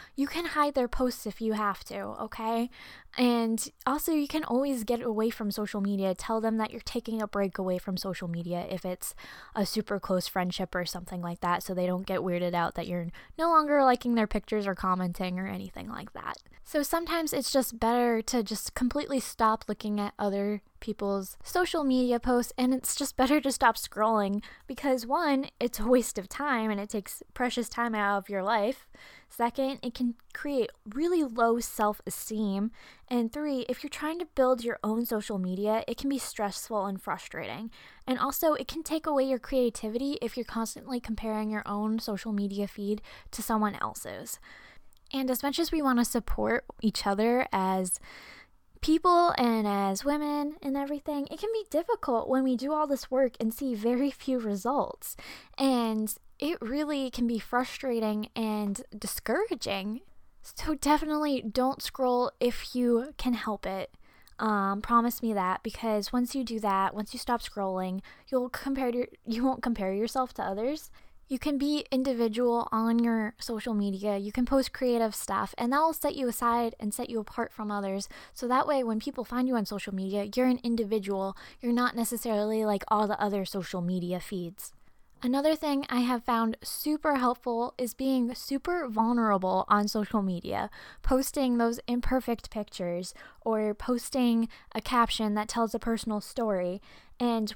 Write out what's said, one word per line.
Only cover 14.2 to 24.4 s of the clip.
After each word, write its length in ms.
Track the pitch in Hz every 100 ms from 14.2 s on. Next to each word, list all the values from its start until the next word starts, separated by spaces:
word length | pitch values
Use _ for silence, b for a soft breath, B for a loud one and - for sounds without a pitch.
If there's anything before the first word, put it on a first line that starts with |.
| 214
pictures 400 | 214 - 214 202
or 80 | 185
commenting 640 | 190 185 185 175 185 180
or 80 | 190
anything 440 | 190 190 - 208
like 240 | - - -
that. 240 | - - - b -
So 180 | 302
sometimes 520 | 285 330 339 330 311 -
it's 160 | 254
just 300 | 277 247 233
better 420 | 226 240 240 226
to 200 | 226 247
just 320 | 208 214 - -
completely 440 | 247 285 294 269
stop 460 | - - 220 220 -
looking 300 | 208 214 208
at 160 | 202 -
other 440 | 208 196 202 208 - -
people's 580 | - 143 101 196 190 -
social 420 | - 359 359 339 285
media 360 | 254 247 240
posts, 320 | 247 240 240 -
and 160 | 254
it's 220 | 262 - -
just 220 | 277 -
better 240 | 262 294
to 100 | 277
stop 260 | 247 247 226
scrolling 640 | - - 220 220 202 202